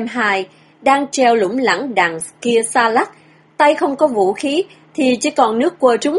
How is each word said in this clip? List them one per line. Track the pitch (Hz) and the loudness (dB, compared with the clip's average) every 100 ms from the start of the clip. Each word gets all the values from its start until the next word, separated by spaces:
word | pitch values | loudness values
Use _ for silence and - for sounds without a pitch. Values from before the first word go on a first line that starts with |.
M | 226 | -2
hai | 233 208 196 190 _ _ _ | -4 -2 -2 -6 _ _ _
đang | 254 277 277 | 0 0 0
treo | - 240 | 0 2
lủng | 233 185 254 | 2 0 0
lẳng | 233 175 269 | 0 -2 -2
đằng | 196 170 165 - - | -2 -2 -4 -12 -8
kia | 240 233 | -2 0
xa | 226 254 226 | 0 0 2
lắc. | 226 403 - _ _ _ - | 0 -2 -8 _ _ _ 0
Tay | 294 | 2
không | 302 302 269 | 2 -2 0
có | 302 | 0
vũ | 220 185 | 2 0
khí | 214 277 302 392 - _ | 0 -4 -4 -6 -12 _
thì | - 262 247 | -2 0 0
chỉ | 294 | -2
còn | 302 233 226 | 0 0 2
nước | 311 - | -2 0
quơ | 254 226 | 2 2
trúng | 285 | 0